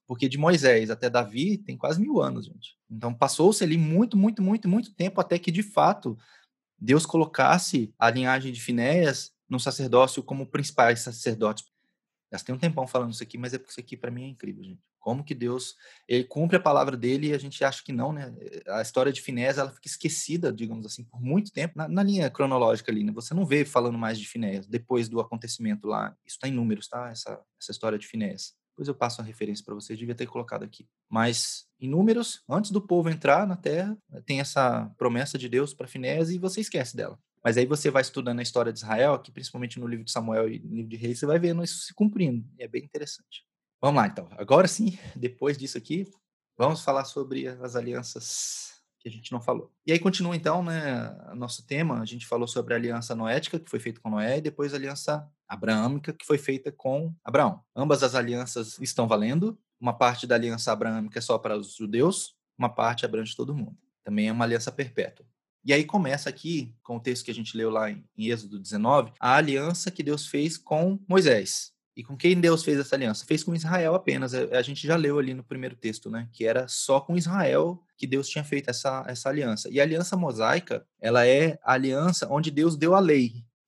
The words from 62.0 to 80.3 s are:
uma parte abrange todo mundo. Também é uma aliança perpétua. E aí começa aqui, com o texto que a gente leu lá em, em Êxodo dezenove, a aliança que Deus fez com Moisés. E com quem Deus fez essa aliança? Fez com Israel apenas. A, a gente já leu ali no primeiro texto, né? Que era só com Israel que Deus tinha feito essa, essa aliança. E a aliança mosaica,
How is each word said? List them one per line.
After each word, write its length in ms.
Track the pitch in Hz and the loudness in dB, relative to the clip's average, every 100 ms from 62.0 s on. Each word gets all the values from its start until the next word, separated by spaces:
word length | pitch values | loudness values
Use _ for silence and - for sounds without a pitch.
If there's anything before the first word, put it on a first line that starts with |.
| 165 196 - _ _ - | 4 2 -6 _ _ -4
uma 100 | 120 | -2
parte 360 | 120 117 120 | 0 0 0
abrange 320 | - 110 110 - | -2 -4 -4 -6
todo 180 | 123 | -6
mundo. 240 | 147 104 - _ _ | -6 -8 -12 _ _
Também 240 | - 104 107 | -4 -2 0
é 60 | |
uma 120 | 117 | 0
aliança 280 | 117 117 123 | 0 0 -2
perpétua. 520 | - 127 120 - - _ _ _ _ | -6 -6 -4 -6 -8 _ _ _ _
E 80 | - | 2
aí 120 | 143 | 2
começa 440 | 151 208 135 135 139 | 4 0 0 -2 -6
aqui, 460 | - 160 160 120 - | -8 -6 -4 -6 -12
com 140 | - 117 | -10 -6
o 40 | |
texto 240 | 127 123 | -4 -4
que 60 | - | -6
a 40 | |
gente 220 | 113 110 113 | -8 -6 -4
leu 140 | 113 | 0
lá 220 | 110 107 | 0 -2
em, 120 | 101 - - | -6 -12 -6
em 100 | 110 | -4
Êxodo 320 | 117 104 101 | -4 -6 -14
dezenove, 540 | 95 104 113 143 117 - | -6 0 4 4 2 -2
a 160 | 123 139 | 2 4
aliança 520 | 156 135 156 175 185 | 4 0 -2 -4 -6
que 140 | 175 | -4
Deus 240 | 143 147 - | -4 -4 -4
fez 320 | 143 160 - | -2 -2 -4
com 400 | - 151 180 196 - | -2 0 0 0 2
Moisés. 640 | 190 156 110 95 - - _ _ - | 6 8 6 2 -6 -8 _ _ -16
E 80 | |
com 120 | 120 135 | -14 2
quem 240 | 175 180 | 4 6
Deus 220 | 170 160 | 6 6
fez 160 | 156 143 | 4 0
essa 160 | 139 | 0
aliança? 320 | 139 120 107 - | 0 0 -2 0
Fez 160 | 156 | 0
com 100 | - | 0
Israel 400 | 165 160 180 160 | -2 0 2 2
apenas. 400 | 185 - 135 131 | 2 0 -2 -2
A, 240 | 127 127 123 | -2 0 0
a 60 | |
gente 240 | 123 139 143 | 0 -2 0
já 80 | |
leu 240 | 165 147 147 | 2 2 2
ali 160 | 131 | 0
no 80 | 131 | -4
primeiro 320 | - 131 127 | -8 -10 -10
texto, 340 | 123 113 107 110 | -8 -8 -8 -8
né? 200 | 113 117 | -8 -10
Que 140 | - 110 | -2 0
era 220 | 120 127 | 0 -2
só 320 | - - 135 | -2 2 2
com 160 | 151 175 | 2 0
Israel 640 | 165 196 143 139 170 180 _ - | 0 0 2 4 2 -2 _ -10
que 100 | 135 | -2
Deus 220 | 135 135 | -2 -2
tinha 160 | 151 | -6
feito 260 | 147 139 131 | -4 -4 -4
essa, 340 | 120 135 131 127 | -4 -4 -4 -6
essa 200 | 127 135 | -6 -4
aliança. 400 | 147 123 107 - | -2 -2 -2 0
E 120 | 131 | 2
a 20 | |
aliança 340 | 151 160 175 185 | 4 2 0 0
mosaica, 680 | 156 | 0